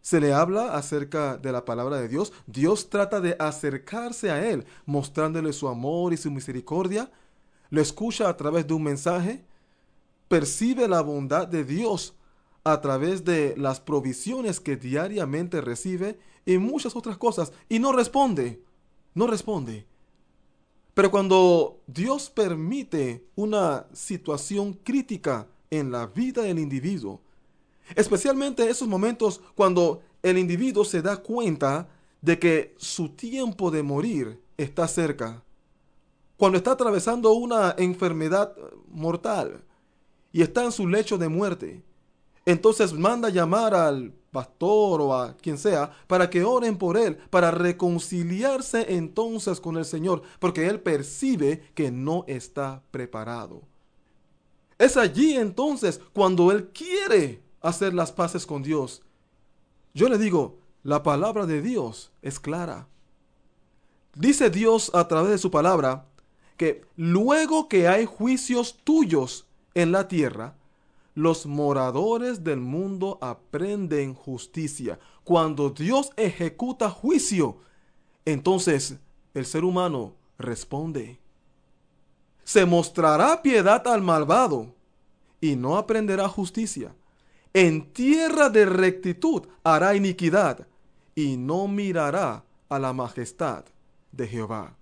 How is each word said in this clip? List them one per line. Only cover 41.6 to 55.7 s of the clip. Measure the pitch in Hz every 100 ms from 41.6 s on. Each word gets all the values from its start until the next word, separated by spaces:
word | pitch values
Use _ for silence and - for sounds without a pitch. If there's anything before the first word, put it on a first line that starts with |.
| 82 90 - _ _ _ _ _
entonces | - 170 202 220 202
manda | 156 190 233 226
llamar | 180 165 202 226
al | 190 160 139 120 - _
pastor | 135 123 _ 175 214 208 165
o | 143
a | 127 123 131
quien | - 143
sea | 208 165 147 - -
para | 185 175
que | 180
oren | 190 254 233 190
por | 185 190
él, | 220 156 -
para | 180 170
reconciliarse | 165 175 175 180 170 - 180 170 185 262 262 254 233 226
entonces | 180 165 196 233 226 202 180
con | 170 165
el |
Señor, | 160 165 175 175 - -
porque | 180 175 165
él | 208
percibe | 180 151 139 - 269 226 139 165 -
que | - 143
no | 123 139 170 170
está | 131 - - 139 135 _
preparado. | 127 123 113 110 120 104 - - _ _ _ _ _ _ _ _ _ _ _
Es | 254 262
allí | 214 147 311 269
entonces | 214 180 294